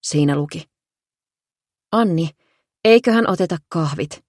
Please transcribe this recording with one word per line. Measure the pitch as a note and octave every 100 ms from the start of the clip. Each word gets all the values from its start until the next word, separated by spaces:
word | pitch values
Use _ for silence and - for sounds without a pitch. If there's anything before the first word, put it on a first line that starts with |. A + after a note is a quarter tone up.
siinä | - D3 C#3+ C#3+
luki. | D3 E3 - _ _ _ _ _ _ _ _ _ _ _ _
"Anni, | G#3+ A3+ E3 E3 _ _ _ _ _
eiköhän | A3 A3+ A#3+ A3+ A#3
oteta | F#3 F3+ E3+ _
kahvit?" | E3+ D#3 C#3+ D3 -